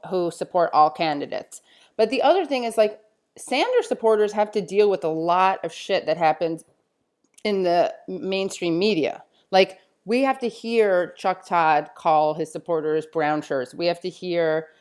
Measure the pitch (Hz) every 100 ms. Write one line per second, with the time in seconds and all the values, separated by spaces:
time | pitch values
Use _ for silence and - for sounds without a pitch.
0 | 160 180 170 170 175 185 165 143 151 156
1 | 165 147 - 104 - - _ _ _ -
2 | 220 262 262 359 311 269 233 220 214 -
3 | _ _ _ - - 254 415 508 - -
4 | 226 214 208 208 208 214 202 196 208 190
5 | 160 160 165 175 190 190 165 - - 190
6 | 147 160 160 156 165 160 - _ _ _
7 | _ _ _ _ 220 196 180 175 156 -
8 | - 185 190 190 196 190 175 165 208 185
9 | 135 - - _ _ 190 190 - _ _
10 | - 240 269 262 240 233 226 233 208 180
11 | 170 - 196 185 - 175 160 151 151 -
12 | 170 156 151 156 156 165 - 165 156 156
13 | 156 165 151 151 147 139 123 - 170 175
14 | 185 170 180 170 160 156 156 _